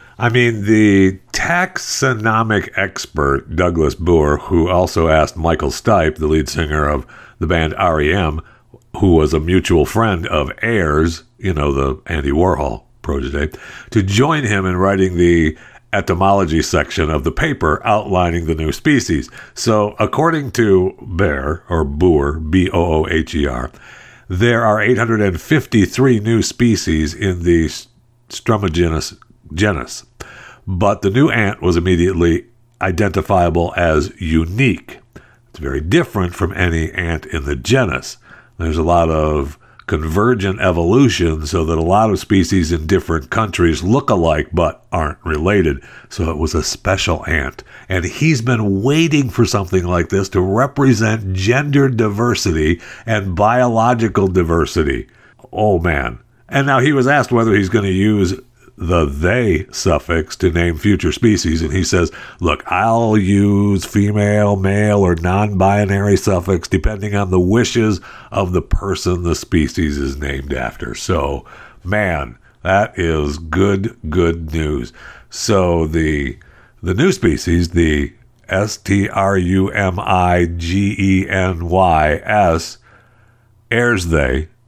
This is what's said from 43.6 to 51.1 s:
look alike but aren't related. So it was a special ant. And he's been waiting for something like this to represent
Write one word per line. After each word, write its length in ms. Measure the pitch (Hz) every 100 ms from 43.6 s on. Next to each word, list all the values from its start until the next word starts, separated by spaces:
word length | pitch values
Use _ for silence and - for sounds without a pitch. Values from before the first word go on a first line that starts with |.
| 85 76
look 260 | 87 131 -
alike 380 | 101 82 76 73
but 320 | 82 80 - _
aren't 240 | 90 76 - -
related. 580 | 76 85 104 80 69 - - -
So 220 | - 82
it 60 | 76
was 180 | 80 80
a 80 |
special 600 | - - - - - 78 -
ant. 340 | 80 67 - - - -
And 160 | 90 85
he's 360 | - 156 139
been 420 | 120 117 104 98
waiting 460 | 117 156 165 147 131
for 140 | -
something 400 | 113 104 90 92
like 240 | 87 90 82
this 220 | 98 95
to 100 | 95
represent 960 | 92 104 135 143 135 107 113